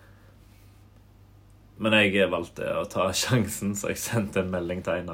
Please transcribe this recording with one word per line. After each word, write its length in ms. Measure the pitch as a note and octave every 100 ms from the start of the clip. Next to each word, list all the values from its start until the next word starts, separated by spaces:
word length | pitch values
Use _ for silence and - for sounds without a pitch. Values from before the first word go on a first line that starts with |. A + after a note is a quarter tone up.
| - - - - - - - - - - - - - - - - - -
Men 200 | G#2+ G#2+
jeg 300 | G#2 G2 F#2
valgte 380 | F2 E2+ - - E2
å 80 | -
ta 200 | F#2+ F#2 F#2
<laughs> 80 | -
sjansen, 500 | B2+ F#2+ - G2+ G2+
så 160 | E2
jeg 140 | - -
sendte 400 | A#2 G2+ G2 F#2
en 80 |
melding 320 | F#2 E2+ F2+ F#2+
til 160 | F2
en 80 | F2